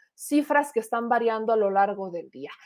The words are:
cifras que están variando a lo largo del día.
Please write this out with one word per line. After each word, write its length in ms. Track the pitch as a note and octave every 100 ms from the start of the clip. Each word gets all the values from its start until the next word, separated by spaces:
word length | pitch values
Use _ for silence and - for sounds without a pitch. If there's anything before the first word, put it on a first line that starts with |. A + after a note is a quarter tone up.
| _ -
cifras 540 | - D4 C#4+ C#4+ C#4+
que 60 | A3+
están 300 | A3 A#3 A#3
variando 440 | A#3+ A#3 A3 A3
a 40 | A3
lo 120 | G3+
largo 400 | G3 G3+ G3+ F#3+
del 220 | E3+ -
día. 180 | B2+ C#3 -